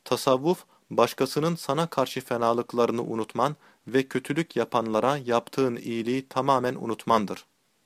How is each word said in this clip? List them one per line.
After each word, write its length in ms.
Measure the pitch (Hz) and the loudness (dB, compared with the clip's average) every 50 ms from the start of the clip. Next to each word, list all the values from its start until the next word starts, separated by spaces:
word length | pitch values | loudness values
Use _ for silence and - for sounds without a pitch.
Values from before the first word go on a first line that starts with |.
| - | -4
"Tasavvuf, 640 | - 127 117 - 139 131 127 139 165 180 - - _ _ _ _ - | -4 -2 0 2 2 2 2 2 0 0 -2 -4 _ _ _ _ -4
başkasının 680 | 110 113 117 - - - 139 131 - 151 151 170 170 | 2 2 2 2 2 0 0 0 0 -2 0 -2 -2
sana 320 | - - - 139 151 170 | -4 -4 -2 0 0 0
karşı 340 | 165 - - 131 - - 131 | -2 0 -2 -2 -2 -2 -8
fenalıklarını 840 | - - 123 117 117 113 117 120 117 - - 123 117 117 113 117 117 | -6 -4 -2 0 2 2 2 0 -2 -2 0 2 2 2 2 -2 -4
unutman 520 | - 113 113 110 - - 117 120 151 151 _ _ - _ _ - | -4 -4 -4 -6 -4 -2 0 0 0 -2 _ _ -20 _ _ -8
ve 200 | 104 113 135 131 | 0 0 0 0
kötülük 480 | - - 131 127 - 143 160 165 - - | 0 -4 -6 -4 -2 -4 -4 -4 -2 0
yapanlara 600 | 117 113 - - 120 113 113 110 110 117 127 143 | -2 -2 0 0 0 0 2 0 2 2 2 0
yaptığın 580 | 147 127 120 117 117 - - - 139 135 127 120 | 0 -2 0 0 0 0 -2 -2 0 0 0 0
iyiliği 520 | 113 - 120 117 117 110 117 127 135 135 | -4 -6 -6 -4 -4 -2 -2 -2 -2 -4
tamamen 480 | - - 131 131 139 135 127 123 123 - | -4 -4 -2 2 2 2 2 2 0 -4
unutmandır." 720 | - - 113 110 - - 117 117 110 101 92 95 - - _ _ _ _ _ _ _ _ | -4 -6 -6 -6 -4 0 2 2 2 2 0 -8 -10 -14 _ _ _ _ _ _ _ _